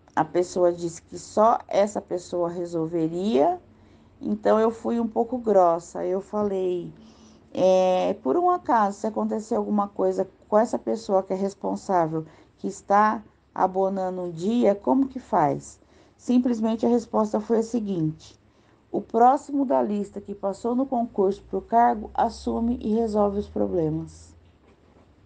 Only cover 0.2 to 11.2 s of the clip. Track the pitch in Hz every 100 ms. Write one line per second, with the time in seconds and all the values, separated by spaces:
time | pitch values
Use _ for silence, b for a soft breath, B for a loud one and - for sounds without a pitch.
0.2 | 156 175 180 185 175 175 170 - - 175
1.2 | - 214 220 - - 190 208 208 - 180
2.2 | - 175 170 175 175 170 160 170 160 170
3.2 | 208 247 330 359 - b b b b -
4.2 | 208 208 202 214 226 220 226 233 226 220
5.2 | 233 247 226 196 175 170 - 180 180 190
6.2 | - 208 208 190 185 180 165 - B B
7.2 | B B B - 185 185 185 185 180 208
8.2 | 262 330 359 359 311 233 202 202 220 214
9.2 | 220 220 214 220 208 208 202 - 190 185
10.2 | 185 - - 214 240 233 226 226 - 190